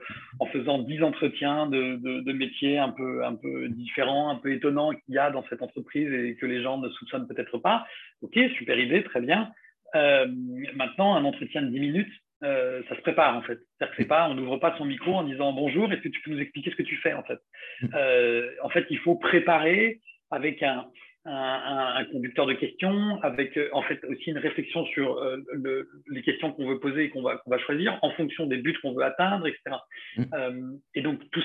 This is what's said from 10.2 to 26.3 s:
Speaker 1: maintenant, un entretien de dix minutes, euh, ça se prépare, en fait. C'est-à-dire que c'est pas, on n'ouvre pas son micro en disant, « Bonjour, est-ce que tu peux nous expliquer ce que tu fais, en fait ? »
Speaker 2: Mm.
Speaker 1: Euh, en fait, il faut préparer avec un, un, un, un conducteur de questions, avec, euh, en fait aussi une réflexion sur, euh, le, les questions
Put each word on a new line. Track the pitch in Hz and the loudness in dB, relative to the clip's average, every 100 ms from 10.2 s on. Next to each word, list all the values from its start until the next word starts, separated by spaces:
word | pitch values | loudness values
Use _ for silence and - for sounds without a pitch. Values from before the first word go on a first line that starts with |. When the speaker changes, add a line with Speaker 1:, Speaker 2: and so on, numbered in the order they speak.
| 127 127 123 123 139 135 | 4 -2 -6 -8 -8 -4
Speaker 1:
maintenant, | 127 - 196 180 | -4 2 4 6
un | 143 | 4
entretien | 139 147 156 | 0 -4 -2
de | 139 | -2
dix | 127 | 0
minutes, | 143 160 208 - _ - | 0 0 -2 -6 _ -8
euh, | 143 135 127 127 120 | -2 0 0 -2 -6
ça | 123 | -4
se | |
prépare, | - 160 147 120 | 0 6 6 6
en | |
fait. | 120 120 _ - | -2 -8 _ -6
C'est-à-dire | 139 - | -4 -2
que | |
c'est | 127 | 4
pas, | 156 165 | 4 4
on | 131 | 2
n'ouvre | 127 131 | -2 0
pas | 170 165 | 0 0
son | 143 | -4
micro | 131 165 190 | -4 0 0
en | |
disant, « | 151 131 143 | 0 0 0
Bonjour, | 135 143 147 214 | 2 0 2 2
est-ce | 185 | 0
que | 143 | -4
tu | - | -8
peux | 151 | -6
nous | 151 | -4
expliquer | 147 - 139 | -4 -6 -6
ce | - | -4
que | |
tu | 165 151 | -4 0
fais, | 165 | -2
en | 143 | -2
fait ? » | - 127 _ - - - | -6 -10 _ -20 -18 -6
Speaker 2:
Mm. | 123 147 | -4 0
Speaker 1:
Euh, | 135 123 120 117 120 135 | 4 6 6 2 -2 -4
en | 139 | 0
fait, | 175 - | 0 0
il | 139 | 0
faut | 170 170 | 2 2
préparer | - 180 175 160 156 190 226 226 - - - | 6 4 6 4 6 4 4 0 -14 -20 -8
avec | 143 147 143 | -4 -2 0
un, | 143 127 127 - - _ - | 0 0 -6 -16 -20 _ -8
un, | |
un, | 139 131 131 135 139 131 123 | -4 -2 -2 -2 -2 0 0
un | - | -2
conducteur | 131 123 - 139 | -4 -4 0 2
de | |
questions, | 131 139 - 185 202 208 202 | 2 -2 0 0 2 2 0
avec, | 147 127 139 151 | -2 0 -2 0
euh, | 147 | 0
en | 139 | 0
fait | - 147 131 | -2 -4 -6
aussi | 131 - | -6 -4
une | 151 | -2
réflexion | 156 151 139 170 156 | -2 -2 -4 -4 -4
sur, | - 139 127 | 0 0 0
euh, | 135 131 135 | -2 -4 -8
le, | 143 131 135 135 - - | -6 -2 -4 -4 -14 -12
les | 131 | -6
questions | 139 | -2